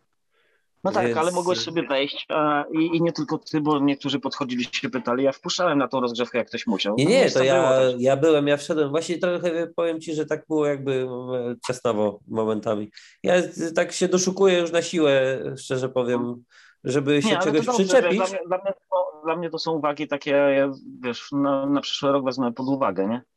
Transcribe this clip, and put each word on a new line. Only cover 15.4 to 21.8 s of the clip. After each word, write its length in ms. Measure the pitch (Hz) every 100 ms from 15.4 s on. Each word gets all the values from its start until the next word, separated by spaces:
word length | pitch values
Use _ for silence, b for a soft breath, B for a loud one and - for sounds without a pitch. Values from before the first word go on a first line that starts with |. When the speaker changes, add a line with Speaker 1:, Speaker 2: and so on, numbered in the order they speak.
| 143 131
Speaker 2:
szczerze 320 | - 131 131
powiem, 320 | 131 123 123
Speaker 1:
No. 120 | 120 123 - b b b
Speaker 2:
żeby 380 | 139 139 139 147
się 60 | 208
Speaker 1:
Nie, 100 | 180
ale 80 | 185
to 60 |
Speaker 2:
czegoś 140 | 151 -
Speaker 1:
dobrze, 180 | 240
Speaker 2:
przyczepić. 360 | 190 269 175 196
Speaker 1:
wiesz, 100 | 185
dla 80 | 190
mnie, 100 | 170
dla 100 | 185
mnie 160 | 196 190 -
to, 300 | 185 185 151
dla 120 | 160 165
mnie 140 | 170
to 100 | 160
są 120 | 170
uwagi 340 | 160 147 147 147
takie, 240 | 143 151
ja, 400 | 143 143 139 139 135 - 131
wiesz, 240 | 123 - -
na, 340 | 139 139 139 139
na 160 | 139